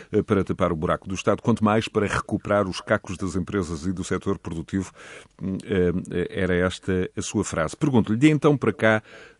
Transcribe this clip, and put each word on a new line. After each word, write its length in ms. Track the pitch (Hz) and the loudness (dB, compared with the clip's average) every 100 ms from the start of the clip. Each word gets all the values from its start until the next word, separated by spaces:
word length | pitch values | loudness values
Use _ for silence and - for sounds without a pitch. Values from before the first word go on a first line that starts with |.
| - | -2
eh, 120 | 107 | 0
para 200 | - 101 | 2 2
tapar 300 | 87 90 90 | 0 0 0
o 40 | 82 | 0
buraco 300 | 85 78 - | 0 -2 -4
do 80 | |
Estado, 280 | 95 - 101 | -4 0 0
quanto 200 | - 110 | 0 2
mais 240 | 107 110 - | 4 2 2
para 200 | 110 98 | 0 0
recuperar 600 | - - 104 104 104 95 | -2 -2 -4 0 2 0
os 140 | - | -4
cacos 380 | - 107 - 87 | 0 0 0 -6
das 180 | 95 92 | -4 -4
empresas 480 | 85 101 82 80 | -2 -2 -2 -4
e 80 | 87 | -4
do 100 | 90 | -6
setor 360 | 90 92 98 92 | -4 -4 -2 -4
produtivo. 520 | - 80 76 98 92 - - - - - | -6 -8 -4 -4 -4 -10 -20 -20 -20 -10
Eh, 840 | 95 95 - 95 90 87 - 87 - | -6 -6 -2 0 2 0 -4 -4 -4
era 240 | 101 92 | -2 0
esta 560 | 90 92 - - 92 92 | 2 0 -2 -2 -2 -2
a 60 | - | -6
sua 240 | - 110 | -4 -2
frase. 320 | 92 82 78 - | -2 -2 -4 -2
Pergunto-lhe, 400 | 147 123 101 113 | 2 2 2 4
de 140 | 151 | 4
então 260 | 151 151 143 | 6 4 4
para 160 | 117 | 0
cá, 300 | 95 110 107 - - - _ | 2 2 2 -2 -16 -20 _